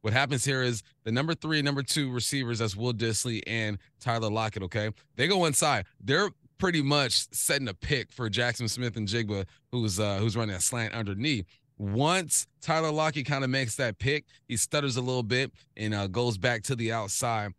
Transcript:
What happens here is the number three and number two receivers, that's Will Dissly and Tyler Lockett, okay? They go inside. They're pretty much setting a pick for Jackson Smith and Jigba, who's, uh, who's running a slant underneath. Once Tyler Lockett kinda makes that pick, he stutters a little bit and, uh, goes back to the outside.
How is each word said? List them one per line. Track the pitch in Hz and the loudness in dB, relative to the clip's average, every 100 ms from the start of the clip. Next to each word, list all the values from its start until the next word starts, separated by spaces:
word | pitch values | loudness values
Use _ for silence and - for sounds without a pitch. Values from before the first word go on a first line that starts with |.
What | 107 | 2
happens | 117 139 135 139 | 2 2 2 0
here | 135 | 2
is | 127 113 - _ | 0 -2 -8 _
the | - | -2
number | 120 156 | 0 0
three | 160 156 156 | -2 0 0
and | 143 | 2
number | 139 | 0
two | 135 156 135 | -2 -2 0
receivers, | 123 113 143 120 113 | -2 -2 -2 -2 0
that's | 113 98 | -2 0
Will | 123 | -2
Dissly | 117 113 107 123 110 - | 0 0 0 -2 -4 -4
and | 113 107 101 _ _ | -2 -2 -4 _ _
Tyler | - 117 110 | -2 0 0
Lockett, | 110 110 104 | 0 -2 -4
okay? | 92 110 107 - _ - | -4 -2 -4 -6 _ -2
They | 151 | 2
go | 196 170 | 4 4
inside. | 135 156 123 95 _ | 4 2 2 -2 _
They're | 104 147 202 - _ _ | 0 2 2 -2 _ _
pretty | 185 165 | 0 2
much | 139 147 131 - - | 4 4 4 2 0
setting | - - 143 127 | -2 2 2 0
a | |
pick | 92 - 139 104 | -4 0 0 -2
for | - 117 | -4 -2
Jackson | 101 120 117 117 | 2 0 0 -4
Smith | 117 123 113 | -2 -4 -2
and | 104 | -2
Jigba, | 117 107 101 92 - _ | -2 -2 -2 -4 -10 _
who's, | 123 110 92 | -2 0 0
uh, | 104 98 | 0 2
who's | 110 110 | 0 0
running | 110 92 | -2 0
a | |
slant | - 120 110 | -2 0 -4
underneath. | 104 101 98 139 127 90 _ _ _ | -4 -4 -2 0 -2 -4 _ _ _
Once | 101 107 147 185 160 - - _ | -2 2 2 2 0 -2 -2 _
Tyler | - 160 160 | -2 0 2
Lockett | 151 156 151 131 | 2 0 0 -2
kinda | 143 131 | 0 2
makes | 131 123 - | 0 0 0
that | 127 101 | -2 0
pick, | 127 147 - - _ | -2 -2 -4 -20 _
he | 117 | -2
stutters | - 151 143 123 | 0 0 0 0
a | |
little | 127 127 | 0 0
bit | 113 127 135 - _ - | 2 0 0 -6 _ -6
and, | 107 | -2
uh, | 104 98 | 0 0
goes | 98 123 101 | 0 0 2
back | 123 117 | 0 0
to | 104 127 | -2 -2
the | 113 | 0
outside. | 113 101 - 123 113 104 | -2 -2 -2 0 0 -2